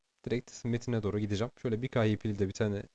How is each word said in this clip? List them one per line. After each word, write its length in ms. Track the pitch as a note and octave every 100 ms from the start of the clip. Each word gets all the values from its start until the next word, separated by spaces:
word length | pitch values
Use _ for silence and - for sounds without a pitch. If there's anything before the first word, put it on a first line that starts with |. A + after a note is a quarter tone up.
| _ _ -
direkt 400 | A#2+ - - A#2+
metine 380 | A#2 - A2+
doğru 160 | G#2 G#2
gideceğim. 320 | G#2 G2+ A#2+ -
Şöyle 200 | B2 A2
bir 60 | C3
K 180 | B2 A2
hippie'li 340 | G#2 A2 G#2
de 80 | G2
bir 60 |
tane 300 | - G#2+ G2+ -